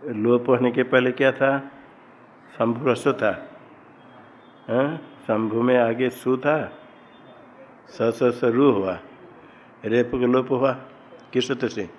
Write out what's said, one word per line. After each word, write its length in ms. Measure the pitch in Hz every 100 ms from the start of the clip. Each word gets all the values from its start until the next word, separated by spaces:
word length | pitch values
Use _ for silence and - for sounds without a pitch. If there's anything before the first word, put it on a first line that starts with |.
| -
लोप 440 | 110 110 120 120
होने 220 | 123 123
के 120 | 120
पहले 280 | 127 131 127
क्या 200 | 123 135
था? 280 | 127 135 135 139 - - - - - - - - -
शंभु 300 | 117 117 139
रस्व 240 | 117 147
था, 340 | 131 107 92 - - - - - - - - - - - - -
हाँ? 280 | 113 143 160 - - -
शंभु 340 | 110 110 113
में 160 | 120 127
आगे 320 | 117 117 127
सु 280 | 120 127 127
था, 340 | 147 151 104 - - - - - - - - - - - -
स, 140 | -
स, 220 | 113 113
स 200 | 127 120
रू 280 | 123 117 143
हुआ, 280 | 107 95 90 - - - - - - - - 110
रेप 260 | 117 120
का 160 | 131 123
लोप 240 | 127 127
हुआ, 200 | 131 135 127 - - - - -
किस 140 | 127 120
सूत्र 200 | 127 123
से? 220 | 107 92